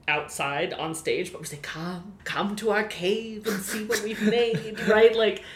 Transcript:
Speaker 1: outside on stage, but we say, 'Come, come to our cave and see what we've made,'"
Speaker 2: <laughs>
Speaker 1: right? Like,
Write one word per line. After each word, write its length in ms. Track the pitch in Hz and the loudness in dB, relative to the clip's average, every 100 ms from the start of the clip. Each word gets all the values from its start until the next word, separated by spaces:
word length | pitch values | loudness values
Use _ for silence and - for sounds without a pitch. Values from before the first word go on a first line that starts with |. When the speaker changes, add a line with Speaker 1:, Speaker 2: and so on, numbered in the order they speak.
| - | -2
Speaker 1:
outside 640 | 147 147 - 139 143 180 | -2 -2 -4 -2 0 -2
on 220 | - 160 | -2 -6
stage, 380 | 156 - 131 180 | -4 -2 -2 -2
but 80 | - | -8
we 60 | 160 | -12
say, 120 | 143 | -12
'Come, 520 | - 156 175 175 196 - | -10 -8 -6 -8 -10 -12
come 320 | - 147 202 208 | -6 -2 -2 0
to 140 | 220 | 0
our 140 | 202 | 2
cave 640 | 214 165 180 220 226 214 214 | 0 -2 0 0 -2 -6 -4
and 140 | 196 | -4
see 240 | - 220 | -4 -6
what 180 | 214 214 | -2 -2
we've 200 | 214 220 | -2 0
made,'" 560 | 214 233 233 - - - | 2 4 2 0 -4 -4
Speaker 2:
<laughs> 80 | - | 4
Speaker 1:
right? 260 | 214 226 226 | 8 8 8
Like, 260 | 214 - - | 2 0 -6